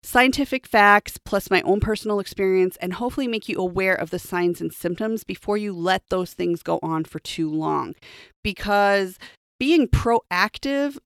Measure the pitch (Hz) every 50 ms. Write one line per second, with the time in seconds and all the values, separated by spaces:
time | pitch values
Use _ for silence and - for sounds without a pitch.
0 | _ - - 247 247 269 262 - 277 - 262 262 _ - - 214 202 202 202 208
1 | _ - - - _ - - 196 - - 392 180 - - 190 214 208 220 214 -
2 | - 220 208 202 196 - - - 196 190 190 185 185 185 - - 180 185 180 -
3 | 240 254 - - 269 240 226 220 - - - - 185 180 175 190 190 190 185 -
4 | - 160 - 175 - - 185 180 175 175 170 - 165 165 - - - 170 175 -
5 | 214 220 226 214 - - - - - - 208 214 208 208 190 170 165 185 185 196
6 | _ _ 202 185 180 175 - - 180 175 170 170 - - 165 165 - 160 160 160
7 | 160 - - 160 _ - - - 160 156 151 156 156 160 151 143 123 - - _
8 | - - - - - - _ _ - 214 196 - - 202 202 202 202 202 202 202
9 | 190 185 185 - - - - _ _ _ _ _ 254 277 339 320 262 - - -
10 | - 233 233 233 _ _ 180 180 196 220 - - - 277 277 277 285 285 277 277
11 | _